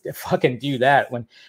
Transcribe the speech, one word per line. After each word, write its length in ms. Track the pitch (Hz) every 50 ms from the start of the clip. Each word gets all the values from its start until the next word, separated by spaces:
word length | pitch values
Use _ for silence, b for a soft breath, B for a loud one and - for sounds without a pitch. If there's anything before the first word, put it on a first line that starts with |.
| _ - 147
fucking 460 | - - - 185 185 - 143 123 110
do 180 | 123 143 139 120
that. 320 | 123 139 143 131 110 -
When, 160 | 127 120 117 b b b b